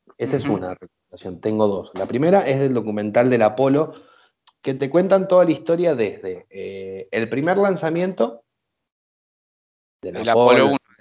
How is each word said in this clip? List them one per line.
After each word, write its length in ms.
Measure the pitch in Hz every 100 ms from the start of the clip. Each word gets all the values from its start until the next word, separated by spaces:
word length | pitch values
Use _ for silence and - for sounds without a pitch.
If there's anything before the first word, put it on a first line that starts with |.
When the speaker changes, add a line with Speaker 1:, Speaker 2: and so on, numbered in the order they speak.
| _ -
Speaker 1:
Esta 200 | 120 135
es 80 | 127
Speaker 2:
Ujú. 80 |
Speaker 1:
una 200 | 101 92
recomendación, 680 | 92 90 _ _ - 95 87
tengo 260 | 107 107 107
dos. 240 | 95 85
La 120 | - 95
primera 400 | 117 160 196 139
es 120 | 135
del 140 | 139
documental 560 | 120 107 104 104 113 127
del 120 | 123
Apolo, 500 | 107 120 135 139 160 - - _ _ _ _ _
que 100 | 143
te 160 | 131 135
cuentan 380 | 165 185 196 185
toda 180 | 180 170
la 60 |
historia 420 | 151 - 170 175 135
desde, 520 | 104 - 95 90 -
eh, 580 | 95 95 98 95 95 95
el 180 | 110 113
primer 280 | 127 160 190
lanzamiento 840 | 202 180 160 165 185 185 233 - _ _ _ _ _ _ _ _ _ _ _ _ _ _ _ _
del 160 | 92 90
Speaker 2:
El 120 | 113
Speaker 1:
Apolo, 200 | 113 123
Speaker 2:
Apolo 160 | 127 135
uno. 100 | 139 _ _